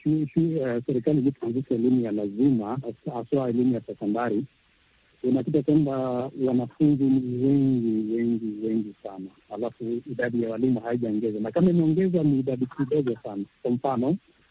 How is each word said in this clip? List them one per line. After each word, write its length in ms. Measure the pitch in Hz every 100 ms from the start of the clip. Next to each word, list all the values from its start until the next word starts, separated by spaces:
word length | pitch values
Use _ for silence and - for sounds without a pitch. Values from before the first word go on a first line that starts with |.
shu-, 240 | 156 156 151
shu-, 300 | - 165 160
eh, 260 | 131 117 123
serikali 320 | 127 131 151
ilipoanzisha 560 | 131 139 117 120 131
elimu 260 | 120 123 127
ya 120 | 113
lazima, 640 | 104 104 101 139 120 104 131
has-, 300 | 123 117 -
haswa 360 | 123 117 139 127
elimu 260 | 117 127
ya 60 | 117
sekondari, 640 | 113 98 104 110 120 104 139 _ _ _ _ _ _ _
unakuta 400 | 127 131 127 151
kwamba 320 | 139 151 143 135 131 123 131 139 131
wanafunzi 580 | 123 127 - 151 143
ni 400 | 135 131 127 123 135
wengi, 680 | 139 135 127 113 110 107
wengi, 520 | 113 117 113 110 104 110
wengi 280 | 110 104 101
sana, 240 | 107 95 95 - -
alafu 340 | 104 117 - 113 120 -
idadi 300 | 120 120 117
ya 80 | 113
walimu 300 | 110 131 120
haijaongezwa, 600 | 117 120 117 107 113 107
na 100 | 110
kama 200 | 175 185
imeongezwa 540 | 170 160 156 190 175
ni 140 | 151 135
idadi 260 | 135 127 127
kidogo 500 | - 131 151 127 113
sana. 220 | 120 101 101 _
Kwa 80 | 127
mfano, 460 | 123 139 123 127 190 _ _ _